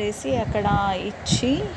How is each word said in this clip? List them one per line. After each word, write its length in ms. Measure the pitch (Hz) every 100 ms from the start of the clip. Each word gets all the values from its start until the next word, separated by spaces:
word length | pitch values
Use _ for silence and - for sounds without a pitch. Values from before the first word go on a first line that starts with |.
చేసి 280 | 208 208 269 254 208
అక్కడ 220 | 214 202 202 202 190 202
ఇచ్చి, 460 | - - - 240 302 415